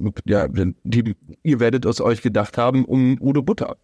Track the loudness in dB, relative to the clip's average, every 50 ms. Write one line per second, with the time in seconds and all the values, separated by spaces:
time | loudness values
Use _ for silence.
0 | -6 -6 -6 -6 -4 -2 0 0 0 -2 -2 -2 -2 -2 -2 _ -6 -2 0 0
1 | 0 0 -4 _ _ -20 -18 _ 0 0 2 2 2 2 2 0 0 0 -2 0
2 | 0 0 0 0 -2 -2 0 0 -2 -2 -2 0 0 2 2 2 0 2 2 2
3 | 2 2 2 2 0 0 0 0 0 0 -2 -2 -4 -8 -8 _